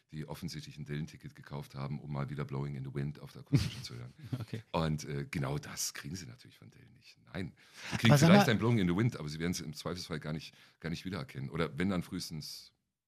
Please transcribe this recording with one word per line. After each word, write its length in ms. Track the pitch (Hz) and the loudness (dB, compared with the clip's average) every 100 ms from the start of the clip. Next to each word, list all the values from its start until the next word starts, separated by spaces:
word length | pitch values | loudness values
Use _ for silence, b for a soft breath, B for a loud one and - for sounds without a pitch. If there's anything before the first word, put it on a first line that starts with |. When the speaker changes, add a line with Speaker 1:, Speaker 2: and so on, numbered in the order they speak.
| b | b
Speaker 1:
die 160 | 78 73 | -10 -10
offensichtlich 500 | 78 82 78 - 73 | -8 -8 -10 -12 -12
ein 80 | 73 | -8
Dylan-Ticket 500 | 73 78 - 73 - | -6 -6 -10 -16 -16
gekauft 400 | - 71 73 69 | -12 -10 -10 -8
haben, 240 | 67 69 | -6 -6
um 120 | 69 | -6
mal 180 | 71 67 | -4 -4
wieder 160 | 71 67 | -4 -6
Blowing 300 | 67 71 69 | -4 -4 -6
in 80 | |
the 100 | 67 | -6
Wind 260 | 69 71 73 | -4 -4 -6
auf 120 | - | -12
der 100 | 67 | -16
akustischen 420 | - - - - | 2 2 2 -6
zu 120 | - 120 | -12 -12
hören. 180 | 120 - | -14 -14
Speaker 2:
<laughs> 220 | 127 127 | -8 -8
Okay. 240 | 117 117 - | -6 -10 -4
Speaker 1:
Und, 340 | 87 80 76 - | 0 2 0 -2
äh, 200 | 71 69 | -6 -6
genau 280 | - 67 73 | -4 -4 -4
das 360 | 65 64 - | -6 -8 -8
kriegen 220 | - 71 90 | -8 -10 -10
sie 100 | 60 | -12
natürlich 320 | 58 57 - | -16 -20 -20
von 120 | 57 | -20
Dylan 220 | - - | -20 -20
nicht. 240 | - - - - | -20 -20 -20 -14
Nein, 200 | 87 92 - B B B | -10 -8 -10 B B B
sie 60 | B | B
kriegen 140 | 117 | 8
Speaker 2:
Aber 60 | 143 | 10
sag 100 | 165 | 12
Speaker 1:
vielleicht 180 | 202 185 | 10 10
Speaker 2:
mal 40 | |
Speaker 1:
ein 80 | 104 | 6
Blowing 180 | 110 120 | 4 4
in 80 | 87 | 4
the 80 | 87 | 4
Wind, 220 | 117 - | 4 2
aber 120 | 76 | -6
sie 100 | 78 | -2
werden 120 | 85 | -2
es 100 | 90 | -2
im 120 | 80 | -6
Zweifelsfall 460 | 73 82 90 - 80 | -8 -6 -6 -6 -6
gar 140 | 76 | -4
nicht, 200 | 78 - - b b | -6 -8 -18 b b
gar 100 | 80 | -6
nicht 160 | 82 92 | -6 -6
wiedererkennen. 440 | 85 67 69 65 | -6 -8 -8 -6
Oder 280 | 78 80 73 | -2 -2 0
wenn, 120 | 92 | 0
dann 140 | 92 | 0
frühestens 680 | - 92 - 80 - - - _ _ _ | -2 -6 -6 -8 -10 -14 -18 _ _ _